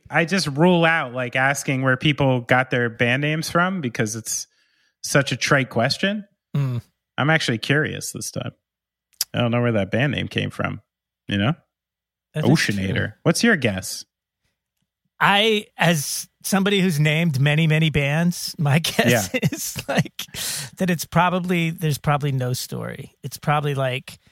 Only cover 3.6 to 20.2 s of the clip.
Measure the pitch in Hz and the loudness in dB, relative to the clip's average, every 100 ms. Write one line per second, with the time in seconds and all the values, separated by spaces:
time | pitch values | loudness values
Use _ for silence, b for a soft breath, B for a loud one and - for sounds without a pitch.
3.6 | 180 190 127 - 110 113 - - - _ | 0 -2 -4 -2 -4 -4 -6 -8 -8 _
4.6 | _ _ _ _ - 147 139 127 - 143 | _ _ _ _ 0 0 2 -2 2 2
5.6 | 127 113 123 - 196 214 202 _ _ 143 | 2 0 0 0 -2 -2 -8 _ _ -4
6.6 | 135 120 - _ _ - 143 160 - 110 | -2 -4 -8 _ _ -2 0 2 0 -2
7.6 | - 143 120 95 - 98 - - - - | 0 0 0 -4 -10 -10 -10 -8 -10 -12
8.6 | _ _ _ _ _ - - 113 120 120 | _ _ _ _ _ -12 -6 -2 0 2
9.6 | 120 110 98 110 143 98 98 101 101 - | 2 0 0 0 0 -2 -4 -4 -6 -4
10.6 | 98 101 - _ _ _ - 101 107 170 | -6 -6 -14 _ _ _ -6 -2 0 -2
11.6 | _ _ _ _ _ _ _ 156 - 175 | _ _ _ _ _ _ _ -2 2 4
12.6 | - 101 95 - 98 - 156 - 233 185 | 2 -2 -2 -2 -4 -2 -2 2 2 2
13.6 | 117 92 - - - _ _ _ _ _ | 0 -2 -6 -12 -14 _ _ _ _ _
14.6 | _ _ _ _ _ - 160 202 220 208 | _ _ _ _ _ 0 4 4 4 0
15.6 | - - 165 170 - - - _ - 196 | -2 -2 2 2 -2 -8 -10 _ -2 0
16.6 | 196 202 185 147 151 151 170 131 143 151 | 2 2 2 2 2 2 2 2 2 4
17.6 | 165 156 160 147 139 151 175 - - - | 4 4 2 2 0 2 0 -2 -6 -4
18.6 | 143 135 156 - 240 - 95 254 - 311 | 2 2 2 0 2 2 2 -2 -2 -2
19.6 | - - - 254 - - | -6 -8 -4 -2 -2 -6